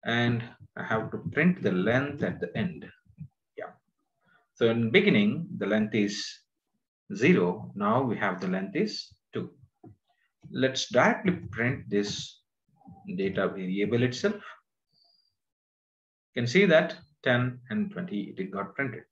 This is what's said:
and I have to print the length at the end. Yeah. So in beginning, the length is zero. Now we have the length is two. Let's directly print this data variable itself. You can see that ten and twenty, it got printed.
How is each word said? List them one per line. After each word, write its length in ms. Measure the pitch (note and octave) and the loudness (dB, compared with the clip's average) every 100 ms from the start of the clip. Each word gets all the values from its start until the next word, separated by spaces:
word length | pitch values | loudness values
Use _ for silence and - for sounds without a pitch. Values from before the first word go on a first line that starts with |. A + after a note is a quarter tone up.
and 400 | A#2+ A#2 A#2+ A#2+ - - - - | 0 2 2 0 -2 -14 -20 -12
I 60 | |
have 260 | - A2 A2 | -2 -2 -2
to 80 | - - | -6 -4
print 300 | A#2 E3+ F3+ | 2 2 4
the 100 | G#2 | 0
length 500 | F2+ G2 B2 C#3+ C#3+ | 2 2 2 0 -2
at 180 | - - | -4 -2
the 140 | - A#2 | -6 -4
end. 300 | F#2+ F2 - - _ _ C#3+ _ _ - | -4 -6 -16 -20 _ _ -20 _ _ -14
Yeah. 160 | - - _ _ _ _ _ _ _ | -14 -16 _ _ _ _ _ _ _
So 140 | _ A#2 | _ 2
in 220 | A2+ A2+ | 2 4
beginning, 560 | F3 G3+ A#2+ G#2 C3 - A#2 | 4 6 4 4 0 -6 -6
the 80 | G2 | 0
length 280 | G#2+ G#2+ | 0 0
is 280 | A2+ G2+ - - - _ _ _ _ _ _ _ | 0 0 -2 -10 -12 _ _ _ _ _ _ _
zero. 560 | G2+ C3 F3 F2+ F2+ - | 0 4 6 4 0 -8
Now 280 | F#2+ G#2 A#2+ | -4 0 2
we 140 | C3+ G#2 | 0 -2
have 240 | G2+ F#2 | -2 -2
the 80 | F#2 | -4
length 280 | F#2+ G2 - | -4 -4 -2
is 360 | - - - - _ | -2 -4 -14 -20 _
two. 180 | A#2+ F2 - _ _ - - _ _ _ _ - | -10 -10 -14 _ _ -20 -20 _ _ _ _ -12
Let's 380 | B2+ C3 C3 - | 0 0 0 0
directly 440 | B2 F3 A3+ F#3+ - - | 4 4 2 0 -2 -6
print 400 | - A#2+ C3 - | -2 -2 -2 -2
this 500 | G2+ G2+ - - - _ _ _ _ - - - F#2 | -2 -2 -6 -10 -16 _ _ _ _ -20 -20 -12 -4
data 320 | G2 F#2 F#2 | -2 0 -2
variable 540 | F#2+ F#2 G2 G#2 A#2+ | -4 -6 -2 0 2
itself. 320 | B2 - G3+ G#3+ - - _ _ _ _ _ _ _ _ _ _ _ _ _ _ _ _ _ | 0 0 -2 -4 -10 -20 _ _ _ _ _ _ _ _ _ _ _ _ _ _ _ _ _
You 80 | - | -4
can 40 | A#2+ | 2
see 180 | E3 G3+ | 4 8
that 300 | D#3+ F3+ - - _ | 6 4 -4 -16 _
ten 360 | - B2 B2+ B2 - | 0 2 0 -4 -6
and 220 | G#2+ G2+ | -4 -2
twenty, 440 | - F2+ G#2 - - | -4 -6 -6 -8 -8
it 120 | F#2+ | -8
got 240 | G2 G2 | -6 -8
printed. 280 | - C3+ A#2 - | -4 -6 -6 -16